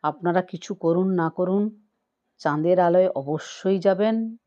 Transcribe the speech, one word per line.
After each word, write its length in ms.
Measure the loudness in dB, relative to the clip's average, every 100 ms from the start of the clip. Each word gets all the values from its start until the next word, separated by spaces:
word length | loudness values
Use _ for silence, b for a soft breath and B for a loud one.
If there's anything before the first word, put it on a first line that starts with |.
আপনারা 380 | -4 -4 0 0
কিছু 320 | -2 -10 -12
করুন 380 | -4 0 2 2
না 180 | 0 -2
করুন, 520 | -2 0 0 -2 -6 _ _ _ _ _ _
চাঁদের 420 | -4 0 2 4
আলোয় 300 | 4 4 2
অবশ্যই 720 | 0 -4 -6 -8 -6 -2 0
যাবেন। 560 | 2 2 0 0 -4 -10